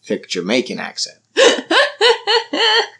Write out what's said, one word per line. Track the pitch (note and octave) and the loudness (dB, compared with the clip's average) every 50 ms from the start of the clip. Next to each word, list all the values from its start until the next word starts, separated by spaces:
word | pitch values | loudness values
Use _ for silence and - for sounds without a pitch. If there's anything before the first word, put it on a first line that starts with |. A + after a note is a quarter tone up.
thick | _ - G#2+ F#2 - - | _ -6 -8 -8 -6 -8
Jamaican | - F#2 E2+ F2+ A2+ C3 A#2+ - G2+ D#2+ | -8 -6 -4 -2 -2 -2 -2 -2 -6 -10
accent. | F2 - - - - - - _ _ _ _ | -10 -12 -10 -10 -12 -12 -12 _ _ _ _
<laughs> | - C5 - - - - - E4+ A4+ C#5+ D5 - - G4+ A#4+ A#4 A4+ - - G#4+ A#4 A4+ - - - A4+ A4+ G#4+ A4+ G#4+ - - | 4 4 4 4 2 -2 0 2 2 2 0 0 0 2 2 2 2 0 -2 -2 -2 -2 -2 -4 -2 0 0 2 0 -2 -2 -8